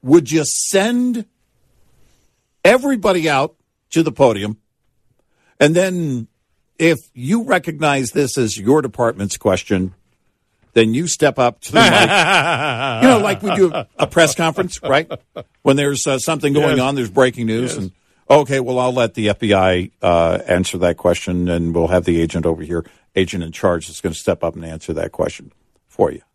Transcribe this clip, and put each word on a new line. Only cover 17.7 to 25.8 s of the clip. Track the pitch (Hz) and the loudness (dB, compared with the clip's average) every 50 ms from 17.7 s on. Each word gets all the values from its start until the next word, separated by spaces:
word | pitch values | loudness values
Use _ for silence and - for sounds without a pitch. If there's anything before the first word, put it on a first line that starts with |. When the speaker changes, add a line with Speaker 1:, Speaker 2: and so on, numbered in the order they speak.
| - | -6
Speaker 2:
Yes. | - | -6
Speaker 1:
And, | 98 92 _ _ _ _ _ _ _ _ | -8 -10 _ _ _ _ _ _ _ _
"Okay, | 135 151 143 131 139 135 | 4 4 4 2 -2 -2
well, | 123 120 127 127 | -2 -2 -2 -2
I'll | 127 127 | 0 0
let | 123 127 117 110 - | 0 0 0 0 -2
the | - 110 104 | -2 0 0
F | 98 - | 0 0
B | - 104 | 0 2
I, | 101 95 95 95 92 90 92 - _ _ | 2 4 4 2 2 0 -2 -6 _ _
uh, | - 90 87 85 85 82 - - - | 0 2 2 4 2 2 0 -2 0
answer | - 90 90 90 - - 90 | 0 0 0 0 -2 -2 0
that | 90 87 85 | 0 0 0
question, | - - 87 87 - - - 90 90 90 87 | 0 0 0 0 0 -4 -6 -4 -2 -2 -2
and | 87 85 85 85 82 | -2 -2 -2 -2 -2
we'll | 85 82 82 | -2 0 0
have | 90 90 87 | 0 0 0
the | 92 85 82 | 0 0 0
agent | 82 82 - 85 80 | 0 -2 -2 -2 -2
over | 85 82 80 | -2 -2 -4
here, | 80 76 87 82 78 - _ _ _ _ _ | -6 -8 -6 -8 -8 -8 _ _ _ _ _
agent | 98 95 87 - 92 85 | -4 -4 -2 -4 -8 -10
in | 82 | -10
charge, | 82 - - 95 87 82 80 - | -10 -4 -2 -2 -2 -2 -6 -12
that's | 80 - | -18 -10
gonna | - 95 80 | -8 -8 -8
step | - - - 85 - | -6 -4 -4 -4 -2
up | - 85 - | -4 -8 -8
and | 85 82 | -8 -14
answer | 82 80 80 - - 80 | -14 -14 -14 -10 -8 -6
that | 76 - - | -6 -6 -8
question | - - 80 80 - - - - _ _ _ _ _ _ | -4 -4 -4 -4 -4 -10 -20 -20 _ _ _ _ _ _